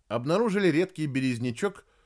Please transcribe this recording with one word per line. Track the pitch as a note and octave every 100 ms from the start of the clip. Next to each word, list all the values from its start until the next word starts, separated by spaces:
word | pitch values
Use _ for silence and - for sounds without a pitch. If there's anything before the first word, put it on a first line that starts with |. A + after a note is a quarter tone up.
| -
обнаружили | A#2 B2+ F#3 A#3 F#3+ F#3+
редкий | D3 F3+ - D3+
березнячок, | C3 C3 A#2+ B2 A2+ G3+ - - _